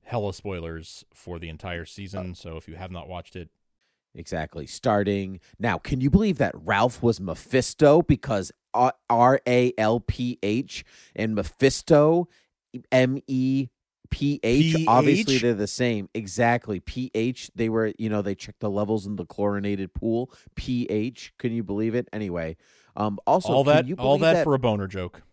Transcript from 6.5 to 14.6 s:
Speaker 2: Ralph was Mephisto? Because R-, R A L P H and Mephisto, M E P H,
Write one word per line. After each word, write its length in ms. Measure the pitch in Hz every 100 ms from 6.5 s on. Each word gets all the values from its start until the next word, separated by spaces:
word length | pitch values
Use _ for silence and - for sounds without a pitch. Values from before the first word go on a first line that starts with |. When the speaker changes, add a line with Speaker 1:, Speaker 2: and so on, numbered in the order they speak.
Speaker 2:
Ralph 480 | - 78 101 120 -
was 160 | 120 113
Mephisto? 840 | 92 80 - 131 123 - 147 156
Because 500 | 170 143 - 107 92 - _
R-, 180 | 110 127 - _
R 320 | 117 120 135 -
A 240 | 123 123 123
L 220 | 110 117
P 380 | - - 123 123
H 420 | 98 110 143 - - - - -
and 180 | 110
Mephisto, 920 | 107 95 - 135 - - 151 147 170 175 _ _ _ _ 127 -
M 260 | 131 127 135 -
E 420 | 131 131 135 131 _ _ _ _
P 280 | - 143 143
H, 320 | 110 127